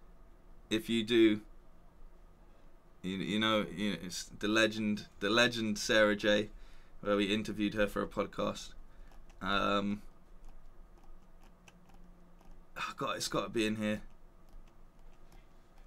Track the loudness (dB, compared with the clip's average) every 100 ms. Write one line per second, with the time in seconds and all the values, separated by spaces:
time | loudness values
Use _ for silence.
0 | -18 -20 -20 -20 -20 -18 -2 -2 2 0
1 | 6 8 8 6 -4 -18 -20 -20 -20 -18
2 | -18 -18 -20 -20 -20 -20 -20 -20 -20 -10
3 | -6 -4 0 2 4 2 0 -2 -2 -2
4 | -6 -8 -10 -4 2 4 4 4 0 -2
5 | -6 -4 2 4 4 4 -2 -2 4 6
6 | 6 6 4 4 2 -10 -16 -16 -16 -8
7 | 0 2 4 2 -2 0 0 2 2 2
8 | -2 -2 -4 -2 -2 -2 -10 -14 -16 -16
9 | -16 -16 -16 -8 0 2 4 2 0 -4
10 | -8 -18 -20 -16 -14 -12 -14 -16 -20 -18
11 | -16 -18 -18 -20 -20 -20 -20 -20 -20 -20
12 | -20 -20 -20 -20 -16 -16 -14 -8 -8 -6
13 | -4 -4 -2 -2 0 0 0 0 0 -2
14 | -6 -16 -20 -20 -18 -18 -18 -20 -20 -20
15 | -20 -18 -18 -20 -20 -20 -20 -20